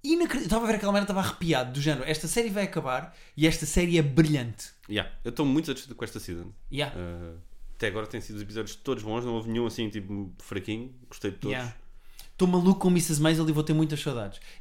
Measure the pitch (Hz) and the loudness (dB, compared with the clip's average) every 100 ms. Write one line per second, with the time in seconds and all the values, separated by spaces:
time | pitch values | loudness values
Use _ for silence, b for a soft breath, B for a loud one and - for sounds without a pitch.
0 | 277 339 349 - 165 220 226 214 202 202 | 2 2 2 0 2 2 4 2 4 2
1 | 202 190 190 - 170 135 123 135 147 135 | 2 0 0 -2 2 2 2 0 0 0
2 | 135 151 160 233 233 202 190 170 135 127 | 0 -2 0 0 2 0 -2 -2 -2 -2
3 | 165 B B - 156 160 151 - 175 170 | -4 B B 2 4 4 2 2 4 4
4 | 147 135 156 147 120 107 - - - 104 | 6 6 6 4 -2 -8 -14 -18 -4 -2
5 | - - 120 117 143 139 156 127 - 113 | -2 -6 -6 0 2 2 0 -8 -10 -10
6 | 113 107 - 85 87 - - 135 135 - | -8 -8 -8 -10 -10 -14 -8 -4 -4 -4
7 | 87 85 85 82 - - - - 110 101 | -8 -8 -12 -14 -16 -14 -12 -4 -2 -2
8 | 107 113 - 104 104 107 107 - - 120 | -6 -8 -8 -10 -8 -6 -8 -6 -4 -4
9 | 110 113 120 113 113 113 117 113 110 107 | -2 -2 -2 -4 -2 0 -2 -2 -4 -4
10 | 98 101 95 - - 98 98 110 127 - | -6 -6 -8 -12 -8 -8 -6 -6 -8 -14
11 | - - 104 92 - 127 120 - - B | -18 -8 -8 -6 -6 -4 -6 -10 -16 B
12 | B B B - 185 180 180 190 185 180 | B B B 0 4 6 6 6 6 4
13 | 165 151 156 160 160 151 151 156 156 147 | 4 4 4 4 4 2 2 4 2 0
14 | 147 123 101 - B B | -4 -4 -6 -10 B B